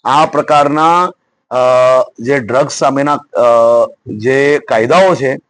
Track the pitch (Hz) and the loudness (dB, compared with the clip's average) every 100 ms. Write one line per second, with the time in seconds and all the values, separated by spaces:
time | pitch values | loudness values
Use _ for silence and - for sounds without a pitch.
0 | - 143 160 147 147 147 143 151 160 175 | 0 0 0 -2 0 0 2 0 0 0
1 | 180 - _ _ _ 123 127 127 127 127 | -2 -6 _ _ _ -2 0 2 2 2
2 | - - 117 143 110 127 147 - 143 135 | -2 -8 -4 -4 -2 -2 -2 -2 -2 -2
3 | 143 143 - - 120 117 117 120 113 - | -2 -4 -6 -2 2 2 2 2 -2 -6
4 | - 107 117 135 143 147 - 113 120 165 | -16 -6 -2 0 0 -2 -2 -2 2 2
5 | 190 151 131 143 | 2 0 -4 -6